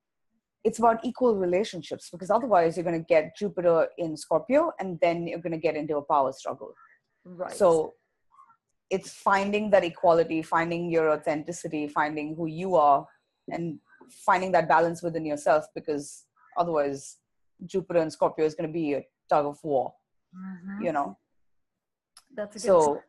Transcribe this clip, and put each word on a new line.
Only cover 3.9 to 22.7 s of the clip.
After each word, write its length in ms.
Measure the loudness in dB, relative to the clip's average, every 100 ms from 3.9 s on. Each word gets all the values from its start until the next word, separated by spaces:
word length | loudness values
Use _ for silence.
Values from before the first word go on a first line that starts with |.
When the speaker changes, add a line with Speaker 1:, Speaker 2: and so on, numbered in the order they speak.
| -2
Speaker 1:
in 200 | -8 -6
Scorpio 540 | -2 -2 2 2 2 -2
and 200 | -8 0
then 260 | 0 0 -4
you're 120 | -6
gonna 180 | -6 -2
get 180 | -2 -2
into 220 | -2 -4
a 40 |
power 280 | 0 2 2
struggle. 400 | -2 -10 -10 -12 -20 _ _ _ _
Speaker 2:
Right. 280 | -18 -12 -10
Speaker 1:
So 400 | 2 4 4 0 -8 _ _ _ _ _ _ _ _ -8
it's 220 | -8 -8
finding 560 | -6 0 0 0 -2 2
that 120 | 2
equality, 580 | 2 0 4 4 2 -2
finding 480 | -2 0 0 -2 -2
your 200 | 2 2
authenticity, 760 | 2 -2 -4 -6 -10 -8 -6 -4
finding 480 | -2 -2 -4 -8 -6
who 100 | -6
you 280 | -6 0 4
are, 320 | 4 4 0 _ _ _ -10
and 300 | -8 -6 -8 _ _ -20
finding 420 | -6 0 0 2
that 160 | 2 4
balance 340 | 4 4 0
within 240 | -6 -4 -4
yourself, 400 | -2 2 2 0
because 520 | -8 -6 -6 -6 -16 _ _ _ -4
otherwise 600 | -2 0 0 -4 -10 -20 _ _ _ _ -8
Jupiter 340 | -6 -2 0
and 100 | 0
Scorpio 340 | 0 -2 0 -2
is 80 | -2
gonna 120 | -6
be 200 | -4 -2
a 120 | -2 -6 _ -2
tug 160 | 0 0
of 180 | -4
war, 300 | -2 -2 -2 -8 _ _ _ -16
Speaker 2:
Mm-hmm. 480 | -14 -14 -12 -8
Speaker 1:
you 80 | -4
know? 260 | -4 -4 -8 _ _ _ _ _ _ _ _ _ _ _ -12
Speaker 2:
That's 200 | -10 -4
a 40 |
good 60 |
Speaker 1:
So 220 | 4